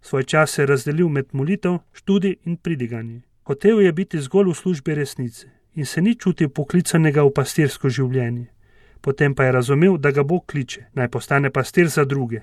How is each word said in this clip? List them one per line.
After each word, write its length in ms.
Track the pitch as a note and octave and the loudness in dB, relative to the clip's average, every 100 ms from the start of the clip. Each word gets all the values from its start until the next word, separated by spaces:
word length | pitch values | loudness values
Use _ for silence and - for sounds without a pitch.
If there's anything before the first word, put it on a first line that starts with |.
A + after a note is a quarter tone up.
Svoj 220 | - C#3 | -6 -6
čas 340 | C3 D#3 D3+ - | 0 0 0 0
je 80 | C#3 | 0
razdelil 440 | C#3 D3 D3+ F3 | 0 0 0 0
med 160 | C#3 C#3 | 0 -4
molitev, 460 | C3+ C#3+ G3+ F3+ F3+ _ | -4 -2 -2 -2 -4 _
študij 420 | - - G3 F#3+ F3 - | -12 -2 0 0 -4 -8
in 120 | E3+ | -6
pridiganje. 640 | F3 D#3 A#2+ A#2 A2+ A#2 _ _ | -4 -4 -4 -8 -10 -14 _ _
Hotel 380 | - C#3 G3+ A3 | -10 0 2 4
je 120 | F#3+ | 4
biti 280 | E3 F#3+ D#3+ | 2 -4 -6
zgolj 300 | C3+ G3 G3 | 0 2 2
v 40 | E3 | 0
službi 400 | F#3 E3 D#3+ D3+ | -2 -4 -2 -4
resnice 520 | C#3 - B2 - - _ _ - | -4 -6 -10 -10 -20 _ _ -10
in 100 | C#3 | -6
se 160 | - | 0
ni 140 | G3 A#3+ | 0 2
čutil 340 | - E3+ D3+ | 0 0 -2
poklicanega 720 | - D3 F3+ E3+ E3 D#3 C#3+ | -2 -2 0 2 2 4 4
v 100 | C#3+ | 4
pastirsko 560 | C#3 C3 - D3 - C#3 | 2 -2 0 0 0 -2
življenje. 580 | B2+ C3 C3 A#2+ A#2+ A#2+ _ _ _ _ - | 0 -2 0 -2 -4 -10 _ _ _ _ -8
Potem 340 | - C3+ C#3+ C3+ | -6 0 0 2
pa 80 | |
je 80 | C3 | 2
razumel, 460 | B2+ B2 C#3 F3+ F3+ | 2 2 4 4 4
da 140 | C#3+ | 0
ga 120 | C#3 | 0
Bog 220 | C#3+ F3 - | 0 -2 -2
kliče, 440 | C#3+ B2+ - - | -8 -8 -12 -10
naj 140 | - B2 | -6 -4
postane 420 | B2 - C#3 C#3+ | -4 -2 0 0
pastir 380 | C#3 B2+ - E3+ | -2 -2 0 2
za 180 | D#3 C#3 | 2 -2
druge 360 | C#3 A#2+ A2 | -2 -6 -8